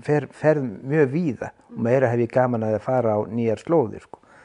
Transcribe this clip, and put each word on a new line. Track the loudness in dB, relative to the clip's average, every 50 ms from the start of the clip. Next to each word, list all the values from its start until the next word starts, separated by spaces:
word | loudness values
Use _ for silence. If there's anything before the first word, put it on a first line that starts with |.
fer, | -4 0 0 0 -2 -4
ferð | -10 0 2 2 2 2 -2 -6 -8 -10
mjög | -6 -2 2 2 2 2
víða | 0 -2 -2 -2 -4 -6 -10 -12 -14 _ _
og | _ -8 -4
meira | 0 2 4 4 4 2
hef | 2 0
ég | 0 2 2
gaman | 2 2 2 0 -2 0
að | 0 -2 -2
fara | -2 0 0 0 2 2 0
á | 0
nýjar | -2 -2 -4 -2 0 0 -2 -2
slóðir, | -2 0 0 2 0 0 -6 -12 -16
sko. | _ -20 _ _ _ -20 -20